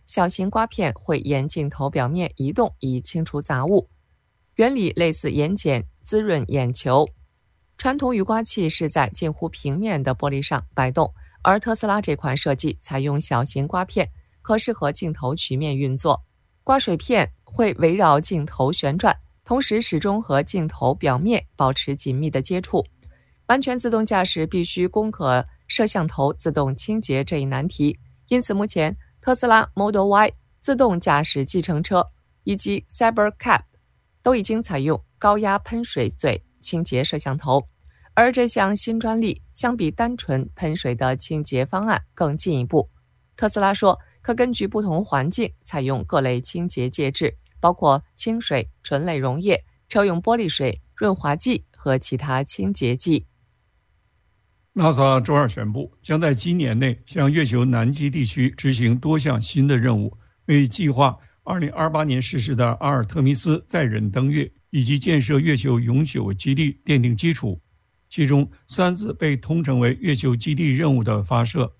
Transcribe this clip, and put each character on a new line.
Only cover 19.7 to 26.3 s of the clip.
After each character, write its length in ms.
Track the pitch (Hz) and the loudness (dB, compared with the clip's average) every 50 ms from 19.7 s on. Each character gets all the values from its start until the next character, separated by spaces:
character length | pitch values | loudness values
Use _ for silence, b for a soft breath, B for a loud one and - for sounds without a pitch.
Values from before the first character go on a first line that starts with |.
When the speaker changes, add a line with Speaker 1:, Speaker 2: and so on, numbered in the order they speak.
| 214 220 233 | 0 -2 0
Speaker 1:
始 160 | - - 151 | -2 -2 -2
终 240 | 143 208 196 214 226 | 0 0 -2 -2 -2
和 200 | - 143 135 147 | 0 0 0 0
镜 240 | - - 196 160 | 0 -2 -4 -4
头 280 | 156 - - - 123 139 | -4 -4 -2 0 0 0
表 240 | - - 147 127 127 | 0 0 0 0 0
面 260 | 160 214 240 202 - - _ | 0 0 0 0 -2 -6 _
保 160 | - 143 131 131 | 0 0 0 0
持 220 | - - - 139 | 0 -2 -4 -6
紧 200 | 139 - 143 127 | -4 -4 -4 -2
密 140 | 135 156 156 | -2 -2 -2
的 140 | 147 135 135 | -2 -2 -2
接 180 | - 185 180 | -2 -4 -4
触。 240 | 185 - - 185 - - _ b b b b b b b b b b | -4 -2 -2 -2 -2 -4 _ b b b b b b b b b b
完 160 | - 240 269 269 | 0 2 2 2
全 160 | 269 247 247 | 0 -2 -2
自 100 | 233 240 | -2 0
动 160 | 226 220 220 | 0 0 0
驾 200 | 214 220 190 185 | 2 2 0 0
驶 220 | 190 - 170 160 | 0 0 -2 -2
必 180 | 165 - 185 175 | -2 -2 -2 -2
须 240 | - - 180 180 180 | -2 -2 -2 -2 0
攻 220 | - 214 214 220 | 0 -2 -2 -2
克 360 | 214 - 170 135 127 127 127 b b b b - | -4 -2 0 2 2 2 0 b b b b -4
摄 180 | - - 226 | -2 0 0
像 200 | 214 - 202 165 | 0 0 0 -2
头 260 | 156 - - 135 139 | -2 0 0 0 0